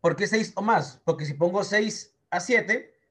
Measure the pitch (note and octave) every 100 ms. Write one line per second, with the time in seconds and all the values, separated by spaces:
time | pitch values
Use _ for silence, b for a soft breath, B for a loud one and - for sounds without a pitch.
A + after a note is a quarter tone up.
0 | E3+ C#3+ G3+ G#3+ A3 - G#3 A3+ C3+ -
1 | - C#3 D3 C#3+ E3+ F#3+ G3 G#3 G#3+ -
2 | - _ _ F3 - A#3 G3 A#3 - _
3 | _